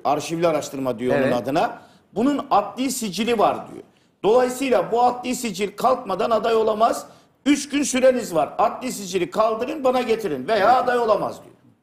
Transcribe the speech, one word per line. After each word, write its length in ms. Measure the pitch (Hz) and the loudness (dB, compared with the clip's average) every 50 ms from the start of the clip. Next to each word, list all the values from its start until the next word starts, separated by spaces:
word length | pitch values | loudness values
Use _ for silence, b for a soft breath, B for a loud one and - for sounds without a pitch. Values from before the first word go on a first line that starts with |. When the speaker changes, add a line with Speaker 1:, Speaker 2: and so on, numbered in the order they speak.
| - | -2
Speaker 1:
arşivli 440 | 127 143 151 - - 165 165 170 170 | -2 -2 -2 -2 -6 -4 0 0 0
araştırma 500 | 156 143 139 - - 135 135 127 120 107 | 0 0 -4 -6 -8 -6 -4 -4 -4 -2
diyor 160 | 123 127 139 | -2 0 0
Speaker 2:
Evet. 160 | 143 131 135 | 2 2 0
Speaker 1:
onun 100 | 123 120 | 0 -2
adına. 360 | 110 131 139 170 220 240 B B B B B B B B - | -2 -2 -2 -2 -2 -2 B B B B B B B B -4
Bunun 320 | 185 240 285 285 - - - | 0 0 0 0 -2 -2 0
adli 400 | 170 202 208 196 - - 262 269 | 0 0 0 0 -6 -6 -4 -4
sicili 480 | - - 220 202 165 185 226 240 240 208 | -4 -4 -6 -6 -4 -4 -2 0 2 2
var 180 | 185 143 - - - - | 2 2 2 -2 -8 -14
diyor. 100 | - - - _ b b b b b _ | -16 -18 -20 _ b b b b b _
Dolayısıyla 720 | - 196 226 254 254 247 247 - 277 254 233 196 - 180 | 0 4 4 4 4 2 -2 -4 0 2 2 2 2 0
bu 100 | 214 240 | 2 2
adli 320 | 247 247 240 - - 247 247 | 2 2 0 -2 -6 -6 -6
sicil 420 | - 240 226 175 175 208 185 - | -4 -6 -6 -4 -4 -4 -4 -4
kalkmadan 540 | - - 247 262 254 254 196 185 180 233 240 | 0 0 0 0 0 -2 -6 -4 -2 0 0
aday 240 | 226 214 214 226 226 | 0 0 2 2 2
olamaz. 520 | 220 220 220 214 208 226 262 285 - - b b b b b _ _ _ | 2 2 2 2 2 2 2 2 -2 -6 b b b b b _ _ _
Üç 220 | 262 294 - - - | 2 2 2 0 -4
gün 140 | 262 285 | -4 -2
süreniz 520 | 269 - 247 254 254 262 247 240 208 175 175 | -2 0 0 4 4 4 4 2 -2 -2 0
var. 200 | 156 143 - - - | 0 0 0 0 0
Adli 340 | 202 226 226 - 247 254 | 0 0 0 -4 -6 -8
sicili 380 | 175 180 202 175 185 185 175 - | -8 -8 -8 -4 -2 -2 -2 0
kaldırın, 540 | - 196 220 226 220 - 240 277 320 320 262 | 0 0 2 2 0 -2 -4 -6 -4 0 0
bana 160 | 254 247 254 | 2 2 2
getirin 460 | 240 226 220 220 - 175 143 127 127 190 | 0 0 0 0 0 -4 -4 -4 -2 0
veya 280 | 226 233 220 226 254 | 2 4 6 6 4
aday 220 | 254 - 247 247 240 | 4 2 0 0 0
olamaz 420 | 233 214 202 185 143 117 104 - - | 2 2 2 2 0 -4 -8 -10 -18
diyor. 100 | - - _ _ _ _ _ | -20 -20 _ _ _ _ _